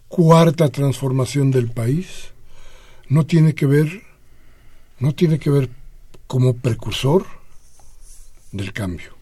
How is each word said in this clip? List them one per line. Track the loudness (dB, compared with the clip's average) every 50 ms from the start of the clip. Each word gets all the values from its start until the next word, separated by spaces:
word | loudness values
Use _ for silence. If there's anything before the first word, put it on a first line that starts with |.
| -20 -6
cuarta | -2 2 4 6 6 6 6 4 4 2 0 0
transformación | 0 0 -2 -2 -2 -2 -2 -2 -2 -2 -2 -2 0 0 0 2
del | 2 2 0 -2
país | -4 -4 -2 -2 -2 -2 -4 -8 -12 -14 -14 -14 -16 -18 -18 -18 -18 -16 -16 -16 -18 -20 -20 -20 -20 -20 -6 0
no | 0 0 2 2
tiene | 4 4 4 4 2
que | 2 2 2
ver, | 4 4 2 0 -2 -8 -16 -20 -20 _ _ -20 -20 -20 -20 -20 -20 -20 -20 -20 -20 -20 -20 -20 -10 -4
no | -4 -4 0
tiene | 0 0 0 0 0
que | 0 0
ver | 0 0 0 -2 -6 -14 -18 -20 -20 -20 -20 -20 -20 -20 -14
como | -6 -2 2 2 2 2 0
precursor | -2 -4 -4 -4 -4 -8 -6 -2 0 2 2 2 0 -2 -8 -16 -18 -18 -20 -20 -20 -20 -20 -20 -20 -20 -20 -20 -20 -20 -20 -20 -20 -20 -20 -20 -18 -12
del | -10 -10 -8 -8 -8
cambio | -8 -8 -8 -8 -10 -14 -18 -20 -20